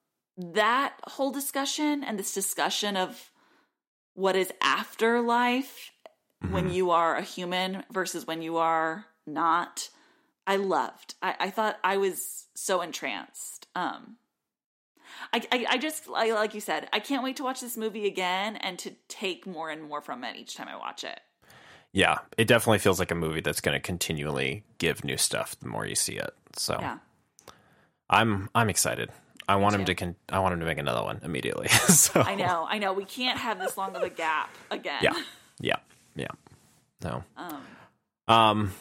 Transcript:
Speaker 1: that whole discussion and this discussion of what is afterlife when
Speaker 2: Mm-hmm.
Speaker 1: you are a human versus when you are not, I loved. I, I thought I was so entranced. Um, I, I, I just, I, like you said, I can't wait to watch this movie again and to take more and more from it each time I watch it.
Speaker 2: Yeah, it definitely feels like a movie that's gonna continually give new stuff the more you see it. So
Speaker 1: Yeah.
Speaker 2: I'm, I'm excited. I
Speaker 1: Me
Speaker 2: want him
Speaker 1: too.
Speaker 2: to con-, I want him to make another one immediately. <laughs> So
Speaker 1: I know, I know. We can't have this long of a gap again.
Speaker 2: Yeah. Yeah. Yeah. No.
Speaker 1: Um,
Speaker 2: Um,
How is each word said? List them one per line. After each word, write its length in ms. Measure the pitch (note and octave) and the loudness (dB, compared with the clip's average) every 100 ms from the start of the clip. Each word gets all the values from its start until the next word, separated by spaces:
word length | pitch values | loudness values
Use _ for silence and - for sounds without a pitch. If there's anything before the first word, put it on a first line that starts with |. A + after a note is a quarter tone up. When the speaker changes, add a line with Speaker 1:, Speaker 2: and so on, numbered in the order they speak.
| _ _ _ - | _ _ _ -14
Speaker 1:
that 560 | F3 F3 G#3+ B3 C#4 - | -4 2 4 4 0 -4
whole 280 | - - C4+ | -10 -4 -4
discussion 720 | C4 C4+ C#4 C#4 - D4+ D4 | -4 -4 -4 -2 0 0 0
and 140 | - G#3 | -2 -4
this 160 | G3+ | -4
discussion 640 | G3 F#3+ - D#3 - G#3 G3 | -2 -2 0 0 0 -2 0
of 340 | F3+ - - _ _ _ _ _ _ _ _ | -2 -4 -20 _ _ _ _ _ _ _ _
what 220 | - F#3+ F#3+ | 0 2 4
is 140 | F#3 - | 2 0
afterlife 1300 | C#3 D3+ A3 - A3+ A#3+ A#3 A#3+ B3 B3+ C4+ - - - - _ _ - F2+ | 2 2 -2 0 4 4 4 4 4 2 -2 -10 -20 -20 -20 _ _ -8 -4
when 160 | F3+ F3+ | 0 0
Speaker 2:
Mm-hmm. 80 | |
Speaker 1:
you 180 | F3+ F3+ | 2 4
are 240 | E3+ E3 C#3 | 4 4 2
a 40 | |
human 640 | F3 - F3+ F3+ F#3 F#3+ - | -2 -6 -4 -2 -2 -4 -6
versus 340 | F3 F3 E3+ - | -4 -4 -4 -6
when 160 | D#3+ | -6
you 160 | D#3+ E3 | -2 0
are 480 | E3 E3 D#3+ E3 - _ - | 2 2 0 -4 -10 _ -8
not, 600 | D3 E3 E3 - - - - _ _ _ _ - | 0 2 2 0 -8 -12 -14 _ _ _ _ -2
I 80 | G3 | 0
loved. 600 | G3 D#3 A#2+ - - - | 2 0 0 -6 -18 -6
I, 140 | F#3 - | -4 -2
I 100 | F#3+ | -2
thought 260 | G#3 G#3+ - | 0 0 0
I 140 | F#3 G3 | 0 2
was 500 | G3 E3 - - - - | 0 -2 -8 -12 -14 -8
so 260 | - F#3 | 0 0
entranced. 880 | E3+ - C#3+ G2+ - - - - - F3+ | 0 -6 -6 -6 -8 -14 -14 -16 -10 -6
Um, 420 | D#3+ E2+ - - _ _ _ _ _ _ _ _ - - - | -4 -6 -12 -20 _ _ _ _ _ _ _ _ -20 -16 -4
I, 100 | A#3 - | -4 0
I, 140 | B3 - | 0 2
I 60 | B3+ | 0
just, 260 | D#4 D#4 - | -2 -6 -6
I, 200 | - A3+ | 0 2
like 200 | A3 A3 G#3+ | 2 0 -2
you 60 | |
said, 280 | G#3 D#3 - | -4 -4 -2
I 80 | G#3+ | -4
can't 240 | G#3+ C#4 | -2 -2
wait 120 | C4 C4 | -2 -6
to 60 | |
watch 180 | C4 C4 | -6 -6
this 160 | A#3+ A3+ | -8 -6
movie 300 | A3 G#3 G#3 | -6 -2 -4
again 480 | - F3+ F#3 G#3 G#3 | -2 -2 0 -2 -6
and 220 | F#3+ F3+ | -8 -8
to 120 | G3 - - | -12 -14 -16
take 380 | - G3 F3 F#3+ | -6 -6 -6 -8
more 240 | D#3+ D#3+ | -8 -8
and 140 | D3+ | -8
more 180 | D3+ D3 | -8 -8
from 220 | - B2 | -8 -8
it 120 | B2 - | -8 -10
each 180 | - - | -12 -12
time 120 | F#2+ | -12
I 80 | - | -10
watch 260 | - - | -10 -8
it. 160 | - - - _ - - - - _ | -10 -12 -16 _ -20 -20 -20 -20 _
Speaker 2:
Yeah, 260 | G2 E2+ D#2+ - - | 4 4 4 0 2
it 100 | A2+ | 6
definitely 320 | A#2+ - G#2 | 6 6 6
feels 200 | G2+ F2+ | 6 4
like 120 | F2+ | 2
a 40 | E2+ | 0
movie 260 | D#2+ D#2+ | 0 0
that's 200 | D2 D#2 | -2 -2
gonna 180 | - C#2 | 0 -2
continually 840 | - F2 - D#2 D2 C#2 C2+ D2 - - | -2 -4 -4 -4 -2 -2 -2 -4 -10 -4
give 260 | E2 - | -2 -2
new 140 | C#2+ C2 | -4 -2
stuff 420 | - A1+ - - | 0 -2 -6 -8
the 80 | B1+ | -8
more 180 | G#1+ G#1 | -6 -4
you 100 | - | -4
see 180 | - - | -4 -4
it. 180 | G1+ - _ - | -8 -12 _ -6
So 220 | - - | -4 -2
Speaker 1:
Yeah. 180 | C#3 A2+ - _ _ _ - - _ _ _ _ - | -4 -8 -14 _ _ _ -20 -20 _ _ _ _ 2
Speaker 2:
I'm, 400 | - A2+ G2+ G#2 A#2 | 4 4 2 0 2
I'm 140 | A2 | 2
excited. 400 | - - A1+ A#1 - _ - - | 2 0 0 -6 -10 _ -6 0
I 80 | G2 | 4
Speaker 1:
Me 60 | |
Speaker 2:
want 120 | G2+ G2+ | 4 4
him 60 | |
Speaker 1:
too. 40 | F#2 | 2
Speaker 2:
to 20 | F2+ | 0
con-, 200 | F2+ E2+ - | -2 -6 -4
I 100 | F#2+ | 0
want 140 | F#2 | 2
him 60 | F2 | 2
to 40 | E2 | 0
make 120 | D2 | -2
another 260 | C#2+ A#1+ | 0 -2
one 160 | G1+ - | -2 -6
immediately. 440 | D2+ C#2+ - G1+ - | -4 -2 -2 -2 2
<laughs> 200 | - - | 4 8
So 320 | E3 - - | 8 8 6
Speaker 1:
I 140 | B2+ G3 | 4 2
know, 300 | F3+ E3+ D#3+ | 0 0 -2
I 80 | G#3+ | -2
know. 160 | G3 | -2
We 120 | F#3+ G3 | -2 -6
can't 320 | - B3+ G3+ | -4 -2 -2
have 200 | A#3 G3 | -4 -4
this 180 | F#3+ - | -4 -4
long 180 | F#3+ F3+ | -6 -4
of 80 | |
a 60 | F3+ | -6
gap 400 | F3 D#3+ D#3 - - - | -2 -2 -2 -4 -10 -10
again. 300 | - - C#3+ | -8 -6 0
Speaker 2:
Yeah. 120 | - - - - - - | 0 0 -6 -14 -20 -6
Yeah. 160 | - G1+ - _ _ - | -2 -2 -6 _ _ -8
Yeah. 120 | - - - - _ _ _ _ | -8 -10 -18 -20 _ _ _ _
No. 200 | - B1 - - | -8 -8 -10 -14
Speaker 1:
Um, 240 | - C#3+ C3 - - _ _ _ - | -14 -14 -16 -20 -20 _ _ _ 6
Speaker 2:
Um, 460 | A2+ A2 G#2+ G2+ - | 8 8 6 2 -4